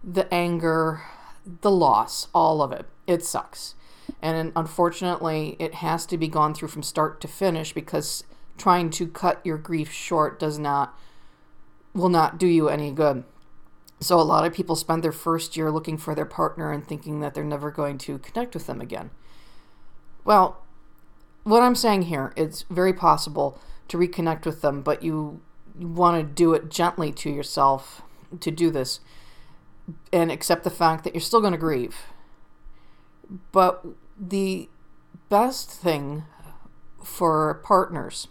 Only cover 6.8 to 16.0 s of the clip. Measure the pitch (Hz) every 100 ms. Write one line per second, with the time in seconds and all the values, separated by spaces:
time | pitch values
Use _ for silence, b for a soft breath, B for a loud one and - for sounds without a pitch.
6.8 | 147 - 156 - 156 - 196 165 156 -
7.8 | 156 175 170 - - b b - 190 180
8.8 | 165 156 165 - 185 - 180 156 156 165
9.8 | 151 - - 165 151 - 156 151 147 143
10.8 | 139 b b b b b b b - -
11.8 | - 190 180 175 156 165 180 170 151 147
12.8 | 147 139 151 131 127 - - - - -
13.8 | - - - 180 156 151 165 165 180 160
14.8 | - 165 165 156 - 165 160 160 156 156
15.8 | 156 156